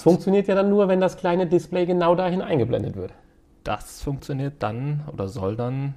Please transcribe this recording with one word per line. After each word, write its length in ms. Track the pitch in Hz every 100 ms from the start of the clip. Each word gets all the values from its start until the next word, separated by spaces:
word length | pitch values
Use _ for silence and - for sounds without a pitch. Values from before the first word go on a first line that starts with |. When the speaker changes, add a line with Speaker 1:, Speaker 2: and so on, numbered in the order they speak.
| 160
Speaker 1:
Und 60 |
Speaker 2:
funktioniert 360 | 180 190 196 202
ja 80 | 190
dann 140 | 196
nur, 180 | 202 190
wenn 100 | 185
das 160 | 185 185
kleine 320 | 180 175 180
Display 380 | 175 175 180 175
genau 300 | 180 170 175
dahin 260 | 185 185
eingeblendet 540 | 214 156 113 117 98 95
wird. 160 | 90 - _ _ _ _
Speaker 1:
Das 380 | - 104 - -
funktioniert 540 | - 139 - 135 139 143
dann 440 | 107 113 139 147 147
oder 180 | - 98
soll 260 | 95 95 110
dann 380 | 120 131 139